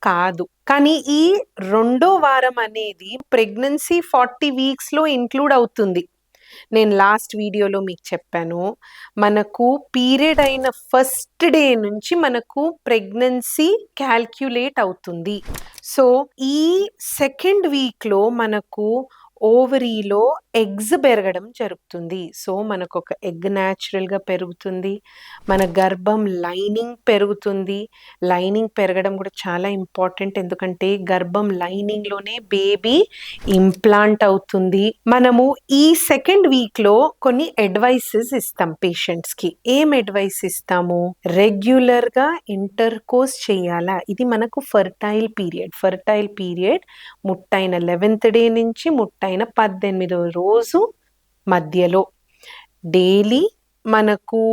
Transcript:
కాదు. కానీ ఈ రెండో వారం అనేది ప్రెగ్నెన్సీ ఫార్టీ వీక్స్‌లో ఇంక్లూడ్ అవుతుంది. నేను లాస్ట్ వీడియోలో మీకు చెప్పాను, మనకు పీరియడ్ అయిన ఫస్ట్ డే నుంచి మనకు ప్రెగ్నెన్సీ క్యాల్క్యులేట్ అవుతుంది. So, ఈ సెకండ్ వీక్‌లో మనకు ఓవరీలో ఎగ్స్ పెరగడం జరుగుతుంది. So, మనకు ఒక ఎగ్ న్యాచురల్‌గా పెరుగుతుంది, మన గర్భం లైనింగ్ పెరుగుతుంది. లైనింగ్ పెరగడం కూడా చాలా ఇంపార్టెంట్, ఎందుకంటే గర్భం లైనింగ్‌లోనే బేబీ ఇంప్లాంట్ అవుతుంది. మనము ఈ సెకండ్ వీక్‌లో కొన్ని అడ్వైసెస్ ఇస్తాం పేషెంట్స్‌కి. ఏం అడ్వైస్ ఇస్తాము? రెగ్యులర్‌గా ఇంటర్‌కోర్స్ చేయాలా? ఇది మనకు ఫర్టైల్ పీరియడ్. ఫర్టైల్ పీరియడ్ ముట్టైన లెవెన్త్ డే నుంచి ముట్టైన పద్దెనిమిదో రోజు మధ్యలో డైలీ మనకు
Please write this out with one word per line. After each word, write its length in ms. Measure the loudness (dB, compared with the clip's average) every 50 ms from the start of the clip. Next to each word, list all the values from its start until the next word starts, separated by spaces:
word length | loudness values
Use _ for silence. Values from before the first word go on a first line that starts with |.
| 0
కాదు. 440 | 0 0 0 0 -2 -2 -6 -10 -12 _ _ _ 0
కానీ 360 | 2 4 4 2 2 0 -2 -2
ఈ 160 | 0 2 4 4 2 0 -2 _ _ -12 -6 -2
రెండో 440 | 0 2 2 2 2 2 4 4 4
వారం 420 | 4 4 2 2 2 0 0 -2 -2
అనేది 580 | -6 -6 -6 -8 -8 -8 -10 _ -18 -16 -16 -16 -8 _ 0
ప్రెగ్నెన్సీ 680 | 0 0 0 -2 -4 -4 -2 -2 -4 -2 0 -2 -2
ఫార్టీ 480 | -2 0 2 2 2 2 0 -4 -4 -4
వీక్స్‌లో 540 | -2 0 -2 -2 -2 -4 -8 -4 -2 0 0
ఇంక్లూడ్ 480 | 0 0 -2 -4 -4 -2 -2 2 2 4
అవుతుంది. 500 | 4 2 0 _ -2 -2 0 0 -4 -4 _ _ _ _ _ _ _ _ _ -20 -20 -14 _ 2
నేను 220 | 2 2 4 4
లాస్ట్ 400 | 4 4 4 4 2 -2 -6 -10
వీడియోలో 460 | -8 -8 -6 -2 -2 -2 0 0 -4
మీకు 320 | -4 -6 -8 -10 _ -10 -10
చెప్పాను, 480 | -10 _ _ -6 -6 -4 -4 -6 -6 -6 -6 -8 _ _ -20 -20 -20 -20 -16 _ 0
మనకు 680 | 2 2 2 2 0 -2 -4 0 2 2 2 0 -4 _ _
పీరియడ్ 440 | -2 2 2 2 4 4 2 4 4
అయిన 300 | 2 2 2 0 -2 -4 -4 -4 -12 0
ఫస్ట్ 540 | 2 2 2 2 -2 -8 -10 _ _ _ 2 4 4 4
డే 180 | 4 4 2
నుంచి 400 | 2 0 -4 -6 -8 -6 -4 -2
మనకు 600 | 0 0 0 -2 -4 -6 _ -6 -4 -4 -4 -4 _ _ 0
ప్రెగ్నెన్సీ 800 | 0 0 0 -4 -4 -2 -2 0 0 -2 -6 -8 -2 0 2 2 2 0 -2 _ _ -8
క్యాల్క్యులేట్ 840 | -2 0 0 0 0 -4 -8 -8 -8 -4 -4 -4 -4 -4 -2 -2
అవుతుంది. 580 | -2 -2 -4 -8 _ -12 -10 -8 -8 -8 -8 -8 -10 -12 -14 -14 -14 -18 _ -20 _ -10 0
So, 100 | 2 4 4 4 4 0 -2 _ _
ఈ 220 | -4 -2 0 2 2 2 2 0 0 -2 _ _ -14 -12 -4 -2
సెకండ్ 500 | -2 -4 -4 -2 -2 0 0 2 0 0
వీక్‌లో 640 | -2 -2 -2 -4 -6 _ -4 -2 0 2 2 0
మనకు 580 | 0 -2 -2 -2 -2 -4 -6 _ -10 -6 -4 -2 -2 -2 -4 -8 _ _ _ -20 _ _
ఓవరీలో 800 | 2 4 4 6 4 4 2 0 0 0 -4 -4 -4 -2 0 2 2 2 2 -2 _ _ _
ఎగ్స్ 480 | 0 0 0 -2 -8 -2 0 0 2 4
పెరగడం 480 | 4 4 4 2 -2 -4 -4 -8 -12 -10 -8
జరుగుతుంది. 720 | -8 -8 -8 -12 _ _ -12 -12 -10 -8 -8 -8 -10 -12 -14 -14
So, 220 | -8 -6 -6 -4 -4
మనకు 360 | -4 -4 -6 -6 -6 -8 -10
ఒక 140 | -8 -8 -10 -8 -8
ఎగ్ 240 | -10 -10 -6 -6 -4
న్యాచురల్‌గా 680 | -2 0 0 -2 -2 -4 -8 -8 -6 -6 -6 -4 -6 -8
పెరుగుతుంది, 760 | -4 -4 -6 -4 -4 -8 -12 _ -10 -8 -8 -6 -6 -6 -8 -8 _ _ _ -20 -20 -20 -20 -18 -4 -2
మన 120 | 0 0 0 0 2 0
గర్భం 460 | 0 0 0 -2 -2 0 0 0 0 -2 -4 -4 -6
లైనింగ్ 520 | -6 -6 -4 -4 -4 -2 -4 -6 -6 -10 _ _ 2
పెరుగుతుంది. 720 | 2 2 2 0 -2 -4 -4 -6 -4 -4 -4 -6 -6 -8 -8 -12 _ _ _ -20 -12 _ -2
లైనింగ్ 460 | 0 0 0 0 0 0 -2 -2 -4 _ -2
పెరగడం 400 | -2 0 0 -2 -2 -4 -4 -6
కూడా 120 | -10 -10 _ -10 -8
చాలా 260 | -6 -6 -4 -4 -4
ఇంపార్టెంట్, 680 | -4 -6 -8 -10 _ -4 -4 -4 -4 -6 -10 -6 -6 -6
ఎందుకంటే 520 | -6 -6 -8 -6 -6 -8 -6 -4 -2 -2 -2 -4 -2 -2
గర్భం 380 | -2 -2 -2 -2 -4 -2 -2 -2 -2 -4 -4
లైనింగ్‌లోనే 720 | -6 -6 -6 -6 -4 -6 -6 -6 -8 -10 -10 -10 -10 -12 -12 -8 _ -2
బేబీ 420 | 0 2 2 0 0 0 2 4 4 2 2 -2 -20 -18 -18 -18 -12 -4 0 4 4
ఇంప్లాంట్ 640 | 4 4 4 4 4 4 6 6 6 4 4 4 4
అవుతుంది. 600 | 2 2 2 -2 _ -2 0 0 2 2 2 0 0 -2 _ _ 2
మనము 380 | 4 6 6 6 6 6 4 4 2 -2 _ _
ఈ 240 | 4 4 6 6 6
సెకండ్ 520 | 4 2 0 0 0 2 4 4 4 6 4
వీక్‌లో 680 | 4 2 0 -2 _ 0 4 4 6 6 4 2 0 _
కొన్ని 320 | -2 0 0 0 -2 -2 -2 -2 0
అడ్వైసెస్ 680 | 0 0 2 2 2 2 2 0 -2 -2 -2 -2 -2 -4
ఇస్తాం 400 | -4 -4 -6 -4 -4 -4 -4 -4 -4 -4
పేషెంట్స్‌కి. 720 | -4 -4 -4 -6 -6 -6 -6 -6 -12 -12 -6 -6 -6 -8 _ _ 0
ఏం 220 | 2 2 2 2 2
అడ్వైస్ 520 | 0 0 0 -2 -2 -2 -2 -4 -6 -8
ఇస్తాము? 680 | -6 -8 -8 -6 -2 -2 0 0 0 0 -2 -2 -4 -6 _ _
రెగ్యులర్‌గా 1120 | -2 2 4 4 4 4 2 2 4 4 4 6 4 4 2 2 0 _ 0 0 0 0 -4 _ -8
ఇంటర్‌కోర్స్ 880 | -8 -6 -6 -8 -2 -2 -2 -2 -2 -4 _ -2 0 0 0 0 -2 -8 -4 -4
చేయాలా? 500 | -2 -2 -2 -4 -4 -4 -4 -2 -4 -4 -4 -8
ఇది 140 | -4 -4 -2
మనకు 360 | 0 0 0 -2 -2 -4 -8 -10 0 0
ఫర్టైల్ 540 | 2 2 2 -2 _ -6 -4 -2 -2 -2 -2 -4 -6
పీరియడ్. 340 | -6 -6 -6 -8 -10 -10 -12 -2 -2
ఫర్టైల్ 440 | -2 -2 -2 -2 -2 0 0 0 -4 -6 -8
పీరియడ్ 460 | -8 -6 -4 -2 0 0 0 -2 _ _ -20 -20 -20 -20 -20 _ _
ముట్టైన 500 | -6 -6 -6 -4 _ -2 -2 0 0 -2 -2
లెవెన్త్ 520 | -2 -2 -2 0 2 0 0 2 2 2 4 4
డే 80 | 2 4
నుంచి 400 | 2 0 0 -2 -4 -4 -4 -2 0 0
ముట్టైన 280 | -2 -2 _ _ -6 -4 -2 -4 -4 -4 0 0
పద్దెనిమిదో 680 | 0 0 0 -4 -4 -4 -2 -2 -4 -4 -2 -4 -4 -4 -4
రోజు 440 | -2 0 2 2 2 0 0 0 0 0 0 -4 _ _ _ _ _ _ _ _ _ _ 0
మధ్యలో 540 | 0 0 0 -2 -2 0 0 2 2 0 0 -2 _ _ _ _ _ _ _ -20 -20 -20 -20 _ _ _ _
డైలీ 580 | 0 2 2 4 4 4 4 4 2 2 2 0 0 _ _ _ _ _ _ _
మనకు 560 | 0 2 2 4 2 0 -2 _ -6 -2 0 0 2